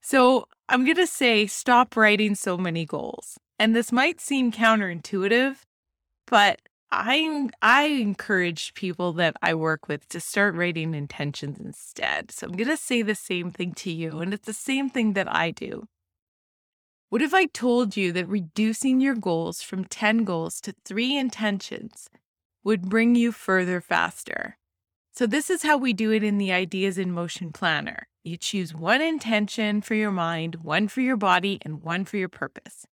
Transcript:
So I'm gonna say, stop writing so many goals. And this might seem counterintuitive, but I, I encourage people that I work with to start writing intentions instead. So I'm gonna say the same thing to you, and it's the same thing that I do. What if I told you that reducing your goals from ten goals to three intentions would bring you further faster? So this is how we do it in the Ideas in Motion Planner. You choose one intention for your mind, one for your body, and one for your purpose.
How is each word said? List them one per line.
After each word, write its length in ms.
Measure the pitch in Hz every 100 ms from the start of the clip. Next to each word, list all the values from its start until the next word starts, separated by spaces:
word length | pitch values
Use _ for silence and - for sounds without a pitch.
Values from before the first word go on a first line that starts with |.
So 460 | - 269 247 262 - _ -
I'm 180 | 247 262
gonna 220 | 330 359
say, 400 | - 254 226 214
stop 480 | - - 247 254 -
writing 400 | 214 208 214 202
so 220 | - 180
many 280 | 185 165 156
goals. 520 | 143 - - - - _ _
And 160 | 220 226
this 160 | 233
might 280 | 240 294 359
seem 320 | - 277 247
counterintuitive, 1040 | 220 226 220 196 170 - 196 196 233 269 277 _ _ _ _ _ _ -
but 320 | 220 202 - _ _ _
I, 580 | - 208 277 320 294 262 -
I 220 | 214 254 294
encourage 880 | 285 208 190 - 196 175 165 -
people 400 | - 190 175 180
that 220 | 165 170 -
I 120 | 175
work 340 | 165 160 156 -
with 200 | 151 _
to 100 | -
start 360 | - - 202 170
writing 380 | 175 165 160
intentions 640 | 156 143 - 143 139 147 143
instead. 760 | - - - - - 73 -
So 160 | - -
I'm 60 |
gonna 220 | 180 233 311
say 260 | - 247
the 140 | 214 208
same 360 | - 180 175
thing 220 | - 180 160
to 160 | -
you, 280 | 165 160 156
and 140 | 175
it's 120 | 202 -
the 80 |
same 360 | 208 - 269 277
thing 240 | 262 220
that 200 | 196 180
I 180 | - 165
do. 360 | - - - 220 _ _ _ _ _ _ _ _ _ _ _ _
What 120 | 226
if 120 | 294
I 120 | 381 370
told 500 | - 247 240 240 196
you 160 | 185
that 160 | 175 175
reducing 720 | 202 165 - 220 220 269 262
your 160 | 269 240
goals 460 | 190 165 165 170
from 240 | - 190 185
ten 400 | - 208 226 208
goals 340 | 170 165 -
to 140 | - -
three 320 | - 196 247 285
intentions 960 | 262 - 214 196 - - 220 - - _ _ _ _ _
would 260 | 196 214 185
bring 260 | 220 233 240
you 160 | 233
further 480 | 220 - 185 180 180
faster? 800 | - - - - - - - - _ _ _ _ _ -
So 120 | 240
this 220 | 262 285
is 140 | 359
how 140 | 302 294
we 160 | 254
do 180 | 202 220
it 120 | 220
in 160 | 208 202
the 120 | 196
Ideas 460 | 180 185 190 196 185
in 140 | 185
Motion 400 | 175 170 - 170
Planner. 560 | 151 175 151 143 - - _
You 140 | - 175
choose 360 | - 202 175
one 280 | 156 160 254
intention 800 | 320 311 226 214 208 - 214 208
for 140 | - 220
your 140 | 214
mind, 540 | 185 165 165 165 165
one 240 | 165 160 208
for 140 | -
your 160 | 254 254
body, 420 | 196 180 196 196
and 220 | - 151
one 220 | 160 175 190
for 120 | 208
your 120 | 185
purpose. 580 | - 135 - - - -